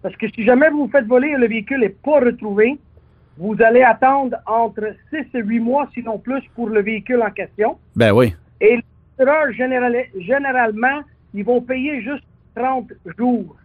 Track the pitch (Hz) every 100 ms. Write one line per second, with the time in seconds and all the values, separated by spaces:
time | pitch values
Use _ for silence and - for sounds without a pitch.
0 | 190 - 220 226 214 254 311 294 254 285
1 | 220 247 285 285 233 226 208 269 208 -
2 | - 294 247 240 214 202 226 294 _ _
3 | _ _ _ - 185 214 226 240 254 -
4 | 262 277 262 240 - 226 226 208 214 -
5 | _ 311 269 247 208 233 233 269 285 -
6 | - - - 269 - - 233 214 202 220
7 | 208 247 214 185 180 - 214 330 _ -
8 | 113 104 123 87 _ _ 208 240 - _
9 | _ - 262 302 294 208 254 254 247 240
10 | 247 190 175 269 277 254 233 214 247 285
11 | 285 _ _ 202 202 247 247 262 277 285
12 | 214 262 _ _ _ - 254 262 - -
13 | 185 165 247 240 175 -